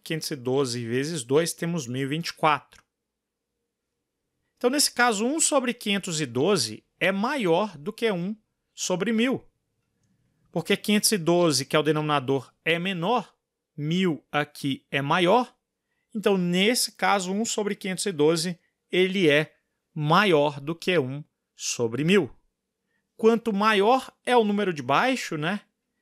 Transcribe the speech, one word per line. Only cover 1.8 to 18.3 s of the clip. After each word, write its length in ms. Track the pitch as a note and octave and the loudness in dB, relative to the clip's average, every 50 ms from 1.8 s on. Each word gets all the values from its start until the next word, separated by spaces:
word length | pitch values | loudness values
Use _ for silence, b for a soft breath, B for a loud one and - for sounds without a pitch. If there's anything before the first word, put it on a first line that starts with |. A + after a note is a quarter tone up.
| C3+ A2+ | -6 -6
mil 140 | B2 C3 | -6 -6
e 40 | C#3 | -6
vinte 220 | C3 C#3+ D#3+ E3 - | -4 -6 -6 -6 -8
e 60 | - | -6
quatro. 500 | - - D#3+ D3 C3+ - _ - - _ _ _ _ _ _ _ _ _ _ _ _ _ _ _ _ _ _ _ _ _ _ _ _ _ _ _ _ _ _ _ _ _ _ _ _ | 0 2 2 2 0 -2 _ -20 -20 _ _ _ _ _ _ _ _ _ _ _ _ _ _ _ _ _ _ _ _ _ _ _ _ _ _ _ _ _ _ _ _ _ _ _ _
Então, 120 | - B3 | -2 0
nesse 220 | C4 D4 - - | 2 2 0 0
caso, 340 | - - A#3+ B3 A3 F#3+ A3 | 0 2 2 2 2 0 -2
um 140 | B3 D4 E4 | -2 -2 0
sobre 340 | - - D4+ C#4 B3+ C4 A#3 | 0 0 2 0 0 0 -4
quinhentos 460 | - - G#3 G3+ G3+ F#3 F#3+ E3 D#3 | -4 -4 -4 -2 -2 -4 -4 -4 -4
e 60 | D#3 | -4
doze 600 | B2+ A#2 B2 C#3+ F#3 G#3 F3 - G#2+ G#2+ - _ _ _ _ | -4 -2 0 2 2 2 2 0 -4 -6 -10 _ _ _ _
é 100 | D#3 F3+ | -2 -2
maior 680 | G3 G3 G3+ A#3+ D4+ C#4+ A3 F3 D#3+ E3 - G#3 F3+ C#3 | 0 0 -2 -2 -2 -2 0 2 2 2 0 -2 -6 -10
do 160 | C#3+ F#3 G#3 | -12 -12 -8
que 180 | - A#3 A3+ | -4 -2 -2
um 240 | G3+ F3 E3+ G3 A3 - _ _ _ _ _ _ _ | 0 -2 -4 -6 -6 -8 _ _ _ _ _ _ _
sobre 400 | - - - F#3 F3+ G3 G#3+ A3+ | -10 -6 -4 -4 -2 -2 0 0
mil. 340 | A3 A#3 C4 A#3+ - - _ _ _ _ _ _ _ _ _ _ _ _ _ _ _ _ _ _ _ _ _ | 2 2 0 0 -4 -6 _ _ _ _ _ _ _ _ _ _ _ _ _ _ _ _ _ _ _ _ _
Porque 240 | - F3 D#3+ - G3+ | -8 -8 -2 -2 -2
quinhentos 380 | - - - G#3 G#3+ G#3 - A3+ | 0 2 2 2 2 2 2 0
e 40 | G3+ | 0
doze, 480 | D#3+ D#3 F3 - F3 E3+ C#3+ B2 C#3 | 2 2 4 4 4 4 2 0 -2
que 80 | - - | 0 0
é 60 | D#3 | 2
o 40 | D3+ | 2
denominador, 720 | D3+ D#3 D3+ D3+ D3+ D3 C#3+ C3 B2 C3+ C3+ B2+ - _ _ _ | 2 2 0 0 0 0 0 0 0 -2 -2 -2 -6 _ _ _
é 120 | D#3+ E3 E3+ | -2 -2 0
menor, 560 | F3 F#3+ G3 F3 D#3+ F#3+ A#3+ A#3 F#3 - _ _ _ _ _ _ _ _ _ D3+ | -2 -4 -4 -2 -2 0 0 0 -2 -4 _ _ _ _ _ _ _ _ _ -8
mil 440 | D3 D3+ E3 F3+ F#3+ F3+ D3+ B2 - _ | -4 -2 0 0 0 0 0 -2 -6 _
aqui 560 | - D3 D3 - - - - C#3+ C3+ - - _ | -4 -4 -4 -4 -6 -8 -6 -4 -4 -6 -6 _
é 100 | - C#3 | -4 -4
maior. 540 | C#3 C#3+ D#3+ F3+ F3+ E3+ G3+ B3 A#3+ - _ _ _ _ _ _ _ _ _ _ _ _ - | -2 0 0 2 4 4 4 2 2 0 _ _ _ _ _ _ _ _ _ _ _ _ -12
Então, 240 | A3+ F3+ G#3+ G3+ F#3+ | -2 0 2 2 2
nesse 540 | F3+ F3 F3 F#3 G3 A3 B3+ A#3 - - | 2 2 2 2 2 2 2 0 -2 -4
caso, 400 | - - F#3 F#3 G3 G3+ F3+ F3+ | -4 -2 0 2 2 2 0 -2
um 140 | G3 G3+ A3+ | -4 -4 -4
sobre 300 | A3+ - - G#3 G3+ - | -4 -4 -4 -4 -4 -6
quinhentos 300 | - - G3 F#3 F3 - | -6 -6 -6 -6 -4 -4
e 60 | G#3 | -4
doze, 480 | F#3 C#3+ D3 D#3 | 0 2 2 2